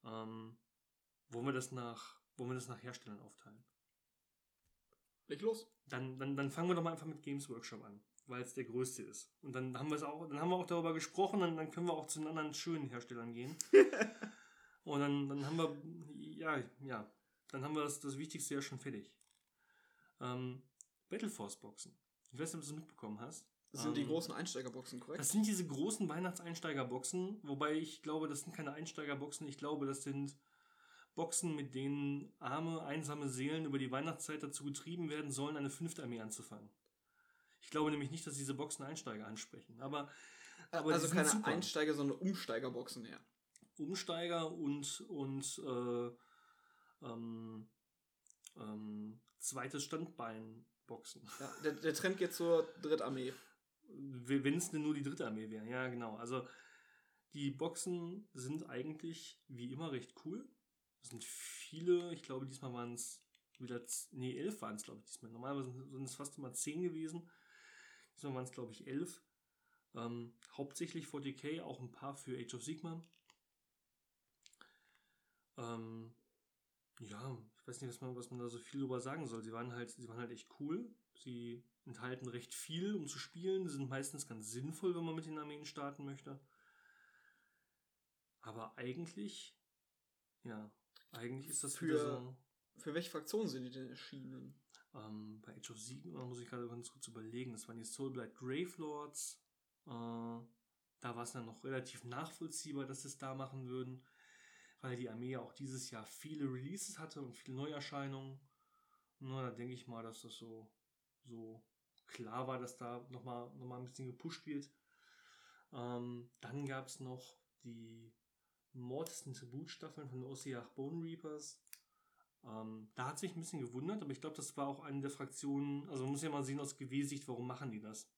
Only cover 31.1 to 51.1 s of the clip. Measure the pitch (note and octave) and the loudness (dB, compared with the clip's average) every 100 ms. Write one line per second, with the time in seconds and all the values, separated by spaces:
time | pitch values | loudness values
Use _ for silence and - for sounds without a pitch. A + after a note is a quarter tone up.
31.1 | - E3 - F3 D3+ C3+ B2+ C#3 C#3+ C#3+ | -2 2 4 4 2 0 0 2 2 2
32.1 | C#3+ - - C#3 C#3 E3 D#3+ D#3 D3+ C#3+ | 2 -2 -6 -2 0 2 0 0 0 0
33.1 | D3 C#3+ B2+ C#3 D#3 D#3 C3+ C3 C3 D#3 | 0 0 2 2 2 2 2 2 2 0
34.1 | D#3+ - D3+ D3 C#3 C#3+ C#3 - F3 E3 | -2 -2 -2 -2 -2 -2 -4 -4 0 0
35.1 | D3+ D3 C3 C#3+ D3+ C#3 C#3 E3 E3 C3 | 0 0 2 2 2 0 0 -2 -2 -2
36.1 | A#2 A2 - A2 G#2+ G#2+ _ _ _ _ | -2 -4 -6 -8 -12 -14 _ _ _ _
37.1 | _ _ _ _ _ - D3+ D3+ D3 C3+ | _ _ _ _ _ -2 6 6 6 2
38.1 | E3 D#3 C#3 C3+ C3+ D3 - C3+ D#3+ - | -2 -4 -4 -2 0 0 -2 -2 -4 -4
39.1 | G#2+ A2 G#2+ - - - A#2 C3+ D3 C#3+ | -4 -4 -6 -8 -12 -16 -8 -2 -2 -2
40.1 | - - - - - - E3 D#3 E3 D3 | -8 -18 -16 -16 -16 -2 2 6 8 8
41.1 | E3+ D3+ - - D#3+ F3+ D#3 D3+ D3 C#3 | 8 8 6 6 4 4 4 6 6 4
42.1 | - F#3 F#3 - A2+ C3 A#2+ A#2+ - A2+ | 4 4 2 2 2 2 -2 -4 -6 -8
43.1 | D#2 - _ _ - - - D3+ F#3 - | -10 -14 _ _ -20 -20 -6 -2 0 0
44.1 | E3 E3+ E3+ D#3+ E3+ D3 C#3+ C#3+ - - | 0 2 2 2 2 2 2 0 -4 -4
45.1 | D#3+ C3+ C3+ C#3 - C#3+ B2 B2 A#2+ A#2+ | -2 2 2 0 -2 0 2 4 2 2
46.1 | A#2+ - - - _ _ _ _ _ C3 | -4 -18 -20 -20 _ _ _ _ _ -8
47.1 | A#2 A#2 A2+ A2+ A2 G#2+ _ _ _ _ | -4 -4 -4 -6 -8 -10 _ _ _ _
48.1 | _ - - - - G#2+ G#2+ G#2+ G#2 G#2+ | _ -20 -20 -20 -10 -6 -4 -4 -4 -6
49.1 | A2+ _ _ - C3 B2 D3 C#3 D#3+ E3+ | -8 _ _ -4 -2 -2 -2 0 -2 -2
50.1 | - A#2 A2 A2 A2+ - _ - A2+ - | -4 -4 -4 -8 -12 -18 _ -10 -10 -10